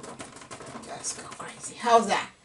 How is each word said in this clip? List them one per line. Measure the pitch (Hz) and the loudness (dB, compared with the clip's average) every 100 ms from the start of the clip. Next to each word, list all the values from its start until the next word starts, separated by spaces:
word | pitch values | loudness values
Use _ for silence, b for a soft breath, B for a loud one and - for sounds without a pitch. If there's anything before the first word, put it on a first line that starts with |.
| - - - - - - - - - | -14 -12 -14 -16 -16 -14 -14 -12 -10
Let's | - - | -8 -6
go | - - - | -8 -10 -12
crazy. | - - - - | -12 -12 -12 -4
How's | 240 233 196 | 6 8 8
that? | 185 - - | 4 0 -8